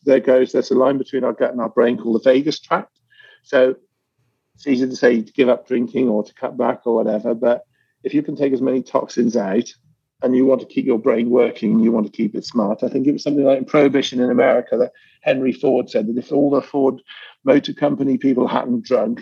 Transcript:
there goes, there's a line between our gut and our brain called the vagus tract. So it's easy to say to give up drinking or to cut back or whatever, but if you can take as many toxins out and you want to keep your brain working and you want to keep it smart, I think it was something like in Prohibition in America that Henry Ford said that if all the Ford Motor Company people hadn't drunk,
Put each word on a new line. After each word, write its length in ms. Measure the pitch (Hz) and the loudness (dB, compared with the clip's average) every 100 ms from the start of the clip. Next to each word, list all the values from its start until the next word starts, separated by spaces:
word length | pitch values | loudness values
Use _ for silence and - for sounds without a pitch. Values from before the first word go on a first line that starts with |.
there 160 | 139 135 | 2 2
goes, 320 | - 131 127 | 4 2 2
there's 200 | 123 - | 0 0
a 40 | 127 | 2
line 220 | 131 139 | 2 0
between 260 | 131 135 | -4 -4
our 100 | 123 | -4
gut 180 | 113 123 | -2 -4
and 100 | 123 | -2
our 80 | 113 | -2
brain 280 | 123 120 120 | 0 0 0
called 180 | 117 113 | -2 0
the 140 | 131 | 4
vagus 260 | 131 151 - | 2 0 -6
tract. 400 | - 175 - _ _ _ - _ | -4 -4 -4 _ _ _ -20 _
So 320 | _ 135 131 131 _ _ _ _ _ _ _ _ | _ 2 2 0 _ _ _ _ _ _ _ _
it's 120 | 143 | -2
easy 220 | 127 131 | -2 -2
to 60 | 123 | 2
say 260 | 123 117 | 2 2
to 100 | 107 | 0
give 160 | - 123 | 0 2
up 200 | 120 - | 0 -2
drinking 420 | 123 120 - 127 | -4 -2 -2 0
or 140 | 107 | 0
to 100 | 107 | -4
cut 240 | _ 131 127 | _ -8 -4
back 240 | 120 127 120 | -4 -2 -2
or 100 | 113 | -2
whatever, 380 | 110 107 120 | 0 -2 -4
but 280 | 113 120 120 - _ _ _ | -2 -2 -2 -6 _ _ _
if 100 | 131 | -4
you 100 | 147 | -4
can 120 | 151 139 | -4 -4
take 160 | 139 | -2
as 100 | 131 | 0
many 200 | 131 131 | -2 -2
toxins 560 | 123 135 - - 120 113 | -2 -4 -4 -2 -2 -2
out 340 | 95 104 - - _ _ _ _ | -2 -2 -4 -10 _ _ _ _
and 120 | 127 127 | -2 2
you 100 | 135 | 2
want 160 | 127 | 2
to 60 | - | -2
keep 180 | 135 127 | -4 -2
your 120 | 117 | 0
brain 320 | 131 113 120 | 0 0 2
working 440 | 123 117 - 110 | 2 2 0 0
and 100 | 110 | 2
you 80 | 113 | 2
want 160 | 113 101 | 2 -2
to 40 | |
keep 220 | - 107 | -4 -4
it 120 | - - | -4 -6
smart, 380 | 120 101 110 | -2 -2 -2
I 60 | 127 | -4
think 160 | 139 135 | -2 0
it 60 | |
was 100 | 143 | -2
something 240 | 147 147 135 | -2 0 2
like 140 | 135 | 2
in 60 | 127 | 0
Prohibition 540 | 151 139 135 123 123 | 2 4 2 -2 -2
in 120 | 123 | 0
America 440 | 123 135 123 - 113 | 2 2 2 0 -2
that 140 | 123 - _ _ | -2 -6 _ _
Henry 320 | - 135 131 | -2 0 -2
Ford 360 | - 143 127 - | -2 0 0 -2
said 180 | 117 110 | -4 -2
that 100 | 120 | -4
if 140 | - | -4
all 180 | 139 143 | 0 0
the 120 | 139 | 0
Ford 400 | - 143 135 131 - - - - | -2 0 0 -2 -10 -20 -20 -6
Motor 300 | 135 143 139 | 0 0 0
Company 440 | 139 147 143 135 127 | -2 -2 -2 -2 0
people 300 | 135 123 127 | 0 0 0
hadn't 360 | 127 127 123 | -2 -2 -4
drunk, 380 | 110 123 107 120 | -2 -2 0 -6